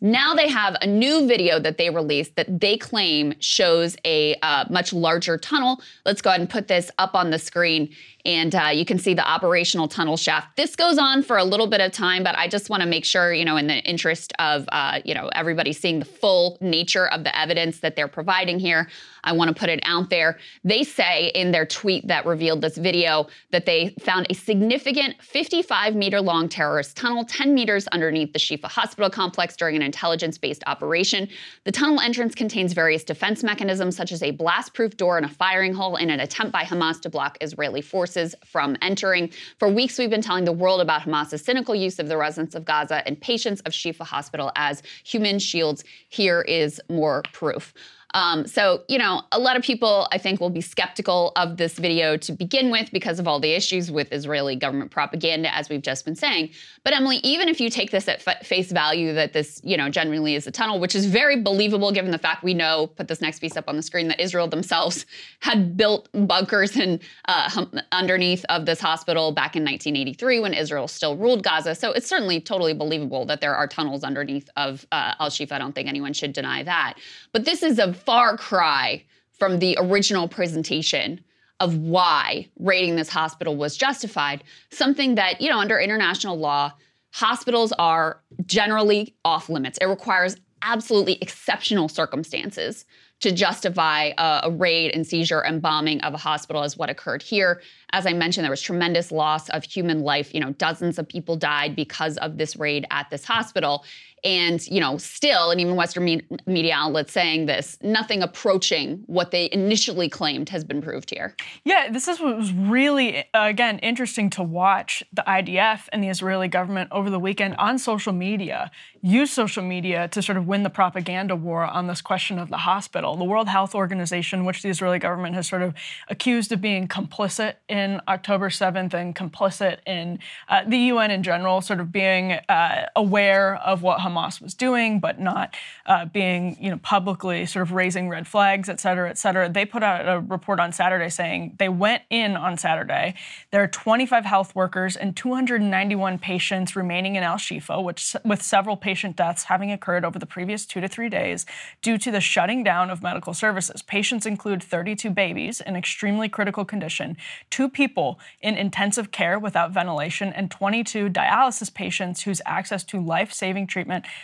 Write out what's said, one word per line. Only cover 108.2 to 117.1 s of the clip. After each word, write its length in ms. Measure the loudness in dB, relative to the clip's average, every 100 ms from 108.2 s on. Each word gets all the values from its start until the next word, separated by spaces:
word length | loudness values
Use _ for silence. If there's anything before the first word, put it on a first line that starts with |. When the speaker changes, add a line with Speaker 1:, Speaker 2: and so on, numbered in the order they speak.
Speaker 1:
approaching 800 | -2 -2 2 2 2 0 -2 -8 -2
what 240 | -2 0
they 180 | 0 0
initially 600 | 0 2 2 0 -2 -4
claimed 400 | -2 -2 -2 -4
has 120 | -6
been 200 | -6 -6
proved 260 | -6 -10 -10
here. 260 | -10 -10 -12 -16 -6
Speaker 2:
Yeah, 240 | 2 2 2
this 160 | -2 -4
is 140 | -2
what 160 | -2 -2
was 160 | -2
really, 680 | 0 2 4 4 4 0 -2
uh, 20 | 0
again, 460 | 2 2 2 0 0
interesting 500 | -2 -2 -2 0 0
to 120 | 0
watch 600 | -4 2 2 2 0 -8 -4
the 180 | -4 0
I 120 | 0
D 180 | 2 2
F 300 | 2 0 -4
and 140 | -2
the 40 | -2
Israeli 400 | -2 -2 0 0
government 420 | 0 0 -4 -2
over 160 | -2
the 100 | -2